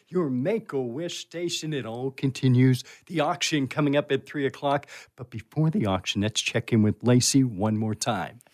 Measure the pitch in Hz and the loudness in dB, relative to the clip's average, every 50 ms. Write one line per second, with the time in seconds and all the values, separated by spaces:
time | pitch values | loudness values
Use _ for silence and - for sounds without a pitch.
0 | _ _ 170 180 165 139 127 123 135 180 226 220 220 - 147 135 127 120 117 - | _ _ -4 -2 -2 -2 -2 -2 -2 -2 -2 -4 -4 -6 -6 -6 -4 -4 -6 -6
1 | 175 170 - - - - - 170 175 170 175 - 160 156 151 135 110 110 113 123 | -8 -8 -8 -10 -14 -12 -10 -8 -6 -6 -4 -6 -6 -4 -4 -4 -6 -6 -6 -6
2 | 131 135 127 - 147 135 127 - 139 131 123 127 131 131 127 127 - - - - | -6 -8 -4 -2 -2 -2 -2 0 2 4 6 6 6 6 4 2 -2 -8 -20 -20
3 | _ - 180 151 143 160 143 147 - - 160 147 135 127 - 160 147 143 139 147 | _ -6 -2 0 0 0 0 -2 -2 -2 0 0 -2 -2 0 0 2 2 2 2
4 | 147 147 139 135 139 - - 147 139 135 - - 147 139 139 139 - - - - | 2 0 -2 -2 -2 -6 -4 -4 -2 -2 -4 -2 -2 0 0 0 -2 -6 -16 -20
5 | - - _ - 123 - - 107 - _ - 151 156 160 151 220 107 98 95 92 | -20 -20 _ -18 -16 -14 -12 -14 -14 _ -2 0 0 2 2 0 0 0 0 0
6 | - - - 101 101 - - - - - - 117 - - 120 110 104 107 98 - | -2 -2 -2 0 0 0 -2 -2 -4 -2 -2 -4 -2 2 2 4 4 4 2 2
7 | 113 123 123 127 - - - 135 131 123 107 90 104 110 110 107 110 110 104 - | 2 4 4 4 4 4 4 4 2 2 0 -2 -2 0 0 0 -2 -2 -4 -4
8 | - 123 110 92 78 - - - _ _ | -4 -4 -4 -4 -6 -8 -12 -16 _ _